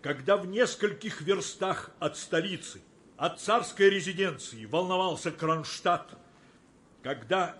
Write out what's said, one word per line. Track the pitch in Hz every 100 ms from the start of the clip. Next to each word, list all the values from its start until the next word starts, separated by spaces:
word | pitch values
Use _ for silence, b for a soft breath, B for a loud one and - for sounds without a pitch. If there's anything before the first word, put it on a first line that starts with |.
когда | 143 139 131 202
в | 185
нескольких | 202 247 - 208 - 214 -
верстах | 156 196 - - 190 175 - -
от | 151 -
столицы, | - 165 196 180 - 98 - - - -
от | 170 -
царской | - 226 - - 196
резиденции | 196 175 180 190 135 - 113 110
волновался | 151 185 185 185 143 165
Кронштадт, | - 156 160 147 - 175 175 - - - b b b _ _ _ -
когда | - 135 113 185 170 -